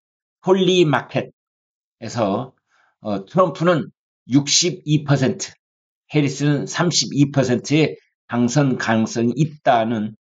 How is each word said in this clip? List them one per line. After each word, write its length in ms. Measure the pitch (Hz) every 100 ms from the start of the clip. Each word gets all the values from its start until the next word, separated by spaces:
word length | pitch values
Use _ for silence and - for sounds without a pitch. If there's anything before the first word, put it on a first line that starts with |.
| _ _ _ _
폴리마켓에서, 920 | 175 190 180 185 156 127 - 127 - _ _ _ _ _ _ _ 113 120 101 107 131 _ _ _ _ _
어, 240 | 107 95
트럼프는 680 | - 180 180 - 165 165 - - _ _ -
육십이 760 | 135 143 - 175 - 151 151
퍼센트, 480 | 147 139 127 - - - _ _ _ _ _
해리스는 520 | 151 139 - 147 143 -
삼십이 640 | - 165 - 120 135 143
퍼센트의 680 | 143 117 117 - 151 143 - _ _ -
당선 500 | 120 120 143 139 113
가능성이 560 | - 113 110 117 117 123
있다는 800 | 151 - 139 117 110 113 110 -